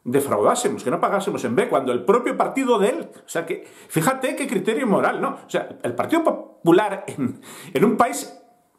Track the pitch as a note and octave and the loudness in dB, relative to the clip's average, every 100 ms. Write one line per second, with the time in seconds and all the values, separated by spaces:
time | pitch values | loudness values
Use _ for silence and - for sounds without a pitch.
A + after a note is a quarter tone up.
0 | - C3 - G#2 G#2+ A#3+ G#3 G#2+ - D#3 | -2 0 2 2 2 2 0 -2 -4 -2
1 | - F#3+ F#3+ C#3 B2 B2 A#3+ D3 B2+ B2 | 0 0 -2 -4 -2 0 2 0 0 -2
2 | - A#3 C4 C4 F#3 C4+ B3+ A3+ G3+ D#4+ | 2 2 2 -2 -2 0 2 4 2 0
3 | - - - E3 E3 - - - - D#3+ | -6 -16 -8 -6 -4 -8 -10 -20 -4 0
4 | D#3+ C4 B3+ D4 C#4 F#3 G#3+ C#4 B3 D#3+ | 2 0 -2 -4 -2 -2 -2 -2 2 2
5 | C#3+ A#3 A3 - - F3 - - B2 A#2+ | 2 0 -4 -6 -4 -4 -4 -8 -8 -2
6 | - D#4+ D#4+ - - - E3 F3+ G#3 F#3+ | 0 2 2 0 -8 -4 4 6 4 -4
7 | - B2 A#2+ - - - - C3+ G#3+ G#3+ | -8 -6 -6 -6 -16 -18 -6 2 2 2
8 | B3+ C#4 - - - _ _ | -2 -6 -12 -16 -20 _ _